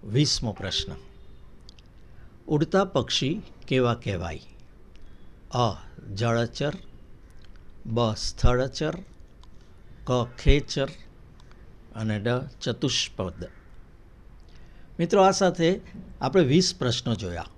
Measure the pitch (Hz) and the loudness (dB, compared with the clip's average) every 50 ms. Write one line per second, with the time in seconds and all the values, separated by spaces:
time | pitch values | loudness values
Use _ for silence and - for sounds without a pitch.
0 | - 104 101 127 147 139 - - - 110 98 - - 95 87 - - - 80 - | -8 0 2 2 4 4 2 0 -2 -4 -4 -4 -4 -4 -2 -2 -4 -4 -8 -12
1 | - - - - - - - - - - - - - - - - - - - - | -14 -18 -20 -20 -18 -18 -18 -18 -18 -20 -20 -20 -20 -20 -20 -20 -20 -20 -20 -20
2 | - - - - - - - - - - 156 147 151 151 - 190 196 190 - 143 | -20 -20 -18 -18 -18 -18 -20 -20 -6 0 2 2 2 4 4 2 2 4 2 0
3 | 120 - - - - 131 165 214 - - - - - - 135 131 127 120 117 117 | 0 2 0 0 0 0 -2 -2 -6 -12 -16 -18 -6 0 2 4 4 4 2 0
4 | - - 101 87 85 85 80 78 - - - - - - - - - - - - | -2 -4 -4 -4 -4 -6 -8 -10 -12 -16 -20 -20 -20 -20 -20 -20 -20 -20 -18 -16
5 | - - - - - - - - - - - 123 123 113 95 - - - - - | -16 -16 -16 -16 -18 -18 -18 -20 -18 -6 0 2 2 2 2 -2 -10 -16 -16 -16
6 | - - 101 98 117 117 117 117 117 113 - - 143 147 143 190 - - - - | -12 -10 -4 0 0 2 2 2 0 -2 -2 -2 -2 -2 -2 -4 -12 -14 -18 -18
7 | - - - - - - - - - - - - - - - - - - 113 117 | -18 -20 -20 -20 -20 -20 -18 -18 -16 -16 -16 -16 -16 -18 -18 -14 -8 -2 0 2
8 | 120 113 107 - - - - - - 123 123 123 131 139 - - 160 151 - - | 2 2 2 0 -4 -6 -6 4 6 6 6 6 2 -2 -2 -2 -2 -2 -2 -4
9 | 190 - - - - - - - - - - - - - - - - - - - | -10 -14 -18 -20 -20 -20 -20 -20 -20 -20 -20 -20 -20 -20 -20 -20 -20 -20 -20 -14
10 | - - 127 123 120 120 - - - 143 139 147 143 - - 156 135 135 - - | -4 0 0 0 0 -2 -6 -2 6 6 6 6 6 0 -2 -2 -2 -2 -4 -10
11 | - - - - - - - - - - - - - - - - - - - 113 | -18 -20 -20 -20 -20 -20 -20 -20 -20 -20 -20 -20 -20 -20 -20 -20 -20 -16 -8 -4
12 | 110 110 107 104 101 120 120 123 135 143 - - - - 113 - - 139 - - | -2 0 0 0 2 0 0 0 -2 -6 -12 -8 -4 -4 -4 0 0 0 0 0
13 | - - - - 101 90 82 - - - - - - - - - - - - - | -2 -2 -4 -4 -4 -4 -4 -8 -12 -12 -14 -18 -20 -20 -20 -20 -20 -20 -20 -20
14 | - - - - - - - - - - - - - - - - - - - - | -20 -20 -20 -20 -20 -20 -20 -20 -20 -20 -18 -18 -18 -18 -18 -20 -20 -20 -4 -2
15 | 170 170 226 214 190 190 190 - 202 180 170 - 170 165 185 - - - - - | 0 4 6 8 8 8 8 6 4 4 4 4 4 4 4 2 -2 -12 -16 -16
16 | - - - - - 131 160 190 170 127 135 175 180 - - - - 127 120 - | -16 -16 -12 -4 -4 2 4 6 6 8 6 6 6 4 0 0 0 0 0 0
17 | - - 117 104 104 90 87 82 82 - - | 0 -2 -2 -2 -2 -6 -6 -6 -8 -10 -14